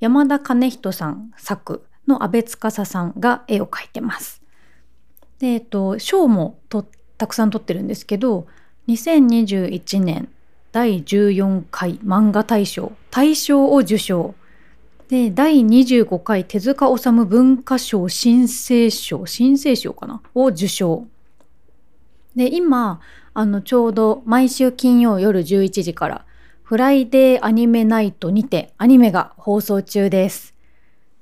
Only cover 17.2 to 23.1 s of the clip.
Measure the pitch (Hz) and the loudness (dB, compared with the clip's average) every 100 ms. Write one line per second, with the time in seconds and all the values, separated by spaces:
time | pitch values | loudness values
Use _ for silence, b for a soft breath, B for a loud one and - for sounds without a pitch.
17.2 | 196 233 262 262 - 254 - 202 180 - | 4 4 4 2 0 -4 -2 -4 -4 -2
18.2 | 240 240 240 - - 240 226 220 - 151 | 2 4 2 -2 0 2 2 -2 -8 -10
19.2 | 180 - 254 277 285 233 - - - - | -8 0 2 2 0 -2 -4 -12 -14 -16
20.2 | - 247 262 165 190 - 180 165 240 - | -8 -2 0 0 -4 -2 -2 -4 -8 -20
21.2 | - - - - - - - - - - | -20 -20 -20 -20 -20 -20 -20 -20 -20 -20
22.2 | - 247 254 339 339 247 220 170 b | -10 -4 -2 0 0 0 -2 -6 b